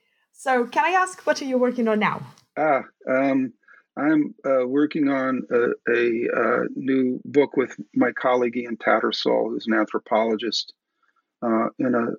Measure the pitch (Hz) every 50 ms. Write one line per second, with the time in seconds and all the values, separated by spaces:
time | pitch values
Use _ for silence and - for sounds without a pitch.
0 | _ _ _ _ _ _ _ - - 269 262 247 240 247 - 302 302 330 370 370
1 | 370 359 - - - 302 302 302 294 269 254 247 247 247 247 247 233 220 214 214
2 | 202 165 143 - 139 - - _ _ _ _ - 151 156 139 127 110 - _ _
3 | - 127 131 131 135 139 135 135 131 117 - _ _ _ - - _ _ _ 127
4 | 139 151 156 151 147 - - - - 139 135 131 127 123 131 143 151 151 - 160
5 | 143 139 139 135 131 131 131 123 - - 127 120 120 - - - _ 117 120 120
6 | 120 120 117 117 120 120 - 127 117 113 120 123 123 - 262 - 135 131 135 131
7 | 127 127 127 - - 127 123 147 139 - - 143 123 113 - - - - - 131
8 | 127 120 - - - 131 127 123 123 120 120 123 120 120 113 - - 113 110 110
9 | 113 113 107 - - - 120 117 117 113 120 117 - 113 110 113 107 - - 110
10 | - - 117 110 113 113 110 101 117 110 - - - - - _ _ _ _ _
11 | _ _ _ _ _ _ _ _ - 117 113 113 117 113 - - 131 127 120 120
12 | 117 113 107